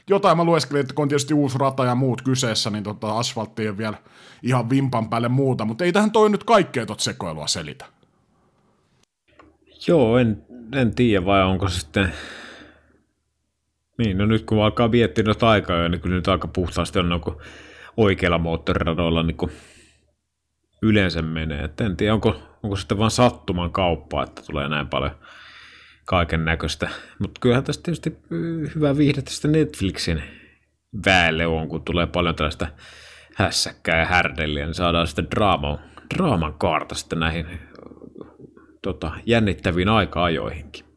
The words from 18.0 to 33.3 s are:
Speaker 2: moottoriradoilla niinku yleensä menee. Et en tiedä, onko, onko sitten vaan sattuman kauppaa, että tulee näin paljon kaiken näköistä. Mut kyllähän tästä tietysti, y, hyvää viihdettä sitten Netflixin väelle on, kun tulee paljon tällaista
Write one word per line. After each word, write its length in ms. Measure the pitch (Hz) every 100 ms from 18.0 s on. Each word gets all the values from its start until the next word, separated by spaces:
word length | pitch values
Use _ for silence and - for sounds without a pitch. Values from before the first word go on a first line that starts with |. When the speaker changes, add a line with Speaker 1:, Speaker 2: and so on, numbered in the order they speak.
| 107 95 90 82
Speaker 2:
moottoriradoilla 840 | 82 82 - 92 85 82 85 82
niinku 280 | 82 - 85 - - - _ _ _ _ _ _ _ _ _ -
yleensä 400 | 110 104 92 80
menee. 420 | 80 80 78 73
Et 180 | 73 -
en 160 | 117 82
tiedä, 160 | 107
onko, 280 | 107 110 - - _
onko 120 | 107 98
sitten 220 | - 101
vaan 140 | 110
sattuman 600 | - 123 - - 87 85
kauppaa, 520 | 80 92 80 - 76
että 180 | 67 -
tulee 280 | - 76 71
näin 180 | 76 69
paljon 240 | 69 69 73 - - - - - - - _ -
kaiken 400 | 92 85 82 80
näköistä. 440 | 80 80 - 82 - - -
Mut 200 | 98 -
kyllähän 240 | 127 120
tästä 200 | 139 143
tietysti, 340 | - 160 - - -
y, 400 | 170 170 165 151 156
hyvää 220 | 147 139
viihdettä 340 | 147 143 -
sitten 200 | - 151
Netflixin 720 | 156 151 - 98 - - 80 - - - _ _ _ _ 101 87
väelle 420 | 92 85 80 82
on, 220 | 80 80
kun 140 | 80
tulee 240 | 78 85 82
paljon 280 | 87 87 82
tällaista 320 | 78 - 82 - - - - - -